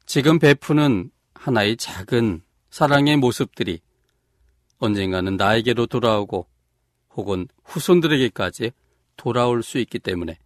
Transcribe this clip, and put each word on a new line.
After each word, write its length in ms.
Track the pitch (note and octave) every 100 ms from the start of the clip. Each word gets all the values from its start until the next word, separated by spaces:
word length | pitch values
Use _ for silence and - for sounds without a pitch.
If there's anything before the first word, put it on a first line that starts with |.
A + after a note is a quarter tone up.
| -
지금 320 | D3 C#3 E3
베푸는 720 | D3 C#3 - D3+ D3 G2+ F2 - _
하나의 420 | - - A#2 G#2 A#2
작은 680 | - - F#2+ A#2+ A2+ E2 - _ _
사랑의 460 | - D3 C#3+ C#3+ D3
모습들이 640 | B2 - B2+ - A2 E2 _ _ _ _ _ _ _ _ _ -
언젠가는 580 | A2 G2+ F#2+ F#2 F#2 F#2+
나에게로 500 | G2+ A2+ A#2 A#2 A#2
돌아오고 600 | B2 A2+ G#2+ G2+ F#2+ - _ _ _ _ _ _ -
혹은 320 | G2 F#2 - _
후손들에게까지 1080 | - E3 - F3+ D#3+ D3 B2 - F#2 - A#2 - _ _ _ -
돌아올 460 | B2 A#2+ B2 A#2+
수 160 | A2 C3+
있기 200 | A2+ A#2+
때문에 400 | - F2+ E2 E2